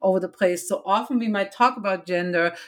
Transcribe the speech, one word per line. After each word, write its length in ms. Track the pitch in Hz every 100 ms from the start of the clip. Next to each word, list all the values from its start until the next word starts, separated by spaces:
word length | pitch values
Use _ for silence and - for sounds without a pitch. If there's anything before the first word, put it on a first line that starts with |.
over 200 | 190 185
the 80 | 180
place. 400 | - 180 175 -
So 160 | - -
often 320 | 208 247 247
we 80 | 220
might 240 | 202 196
talk 260 | - 247 254
about 300 | 196 185 175
gender 480 | 175 180 170 170 -